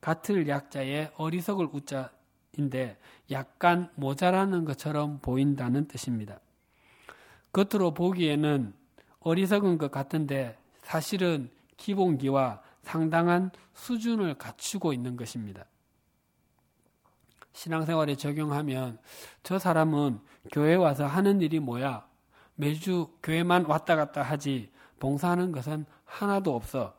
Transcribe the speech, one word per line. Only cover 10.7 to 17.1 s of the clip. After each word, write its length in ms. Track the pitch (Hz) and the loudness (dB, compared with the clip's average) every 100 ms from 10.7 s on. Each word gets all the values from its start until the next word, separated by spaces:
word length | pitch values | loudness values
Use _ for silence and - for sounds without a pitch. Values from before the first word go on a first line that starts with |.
| _ | _
사실은 680 | - 160 151 196 180 156 123 _ _ - | -4 -4 -2 0 0 0 -4 _ _ -12
기본기와 880 | - 196 185 147 135 135 131 104 - _ | -6 2 2 2 2 2 2 -2 -16 _
상당한 680 | - 160 160 165 170 175 185 - _ | -6 -2 2 2 4 2 0 -6 _
수준을 600 | - - 240 233 226 185 139 | -20 -6 -4 -2 0 -2 -4
갖추고 580 | - - - 196 170 | -12 -10 -8 -2 -2
있는 220 | 127 123 123 | -2 -4 -6
것입니다. 500 | 117 123 104 95 - _ _ _ _ _ _ _ _ _ _ _ _ _ _ | -8 -8 -10 -12 -18 _ _ _ _ _ _ _ _ _ _ _ _ _ _